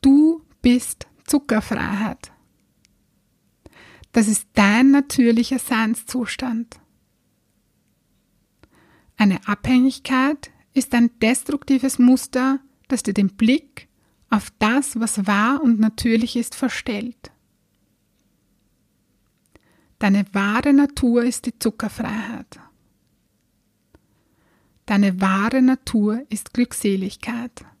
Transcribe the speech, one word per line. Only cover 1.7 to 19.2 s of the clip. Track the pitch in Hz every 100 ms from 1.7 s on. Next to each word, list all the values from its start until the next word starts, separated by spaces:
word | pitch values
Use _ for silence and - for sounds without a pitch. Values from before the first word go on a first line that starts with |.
| 220 - 196 220 262 - _ _ _ _ _ _ _ _ _ _ _ _ _ - _ - - -
Das | 233 214
ist | 208 -
dein | - 202 214 269
natürlicher | 277 277 - 233 226 233 254
Seinszustand. | - 220 220 233 - 254 226 - 254 226 233 - _ _ _ _ _ _ _ _ _ _ _ _ _ _ _ _ _ _ _ _ _ _ _ -
Eine | 202 185 -
Abhängigkeit | 202 - 254 262 - - 262 269 294 - _ _
ist | - -
ein | 240 233 _
destruktives | 220 254 - 302 - 262 269 -
Muster, | 247 254 - 254 262 269 _ _ _
das | 254
dir | -
den | 196 196
Blick | - 226 285 _ - - _ _ _ _
auf | 214 - _
das, | 214 254 269 226
was | 220 - 196
wahr | 202 220 294
und | 285 220
natürlich | 220 220 240 226 233
ist, | 240 233 -
verstellt. | 262 - - 208 233 - - _ _ _ _ _ _ _ _ _ _ _ _ _ _ _ _ _ _ _